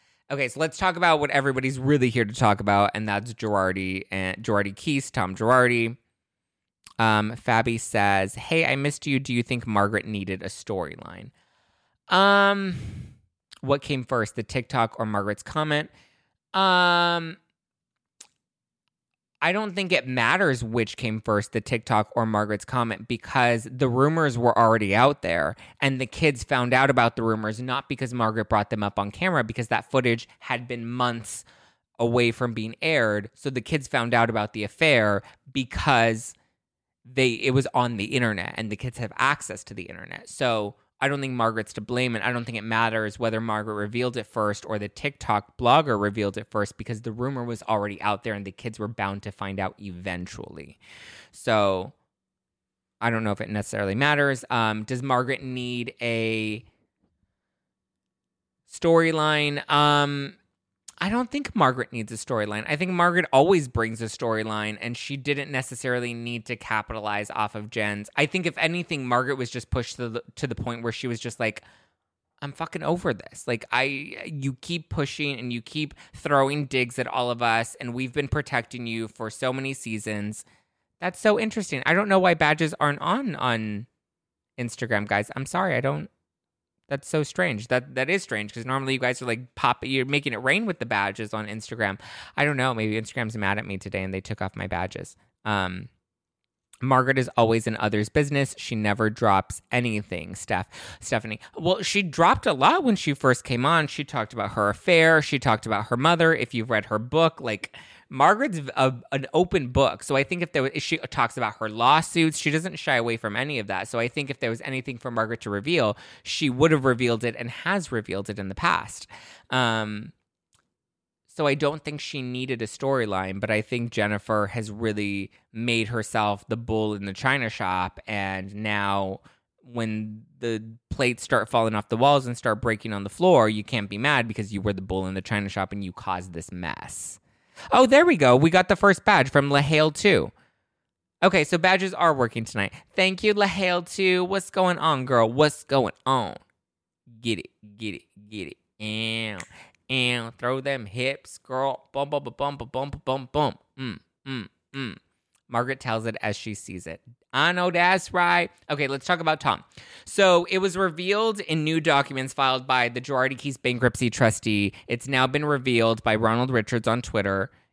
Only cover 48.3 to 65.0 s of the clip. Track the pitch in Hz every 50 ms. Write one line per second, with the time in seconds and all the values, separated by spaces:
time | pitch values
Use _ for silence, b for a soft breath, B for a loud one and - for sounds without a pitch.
48.3 | 104 101 98 98 - - - 117 107 - 104 104 107 - 98 98 101 101 - 104
49.3 | - - 101 95 95 101 95 92 - - 101 98 87 87 92 98 90 90 90 -
50.3 | - - - - - 78 71 - - B B B B B B B B B B B
51.3 | B - - 127 110 107 101 98 95 92 95 131 - _ _ _ _ _ _ _
52.3 | _ _ _ _ _ _ _ _ _ _ _ _ _ - 113 117 117 113 113 104
53.3 | 98 - 110 104 104 104 101 - 113 104 101 95 98 120 143 147 147 143 143 139
54.3 | 135 123 - - 127 117 113 110 107 107 107 - 131 123 135 135 127 123 127 127
55.3 | 135 - 135 131 127 127 123 123 123 120 117 - - - 120 117 117 113 113 110
56.3 | 113 110 110 110 107 113 - _ _ _ _ _ _ _ _ _ _ _ _ _
57.3 | _ _ _ _ _ _ _ _ _ _ _ _ _ _ _ _ _ _ _ _
58.3 | _ _ _ _ _ _ _ _ - - - 165 165 165 165 160 160 156 151 151
59.3 | 151 147 147 147 147 143 - - 151 147 147 147 147 147 143 143 143 143 139 135
60.3 | - _ _ _ _ _ _ _ _ _ _ - _ - 170 202 220 247 247 -
61.3 | - 294 277 - - 202 147 131 123 127 - - 123 117 107 - 113 110 - -
62.3 | 123 110 104 104 104 107 - - 147 147 185 180 180 175 175 175 170 180 165 -
63.3 | 131 135 151 185 196 165 139 123 - 117 113 113 113 107 113 110 - - 135 113
64.3 | 110 110 110 110 107 107 107 107 107 - 107 120 120 -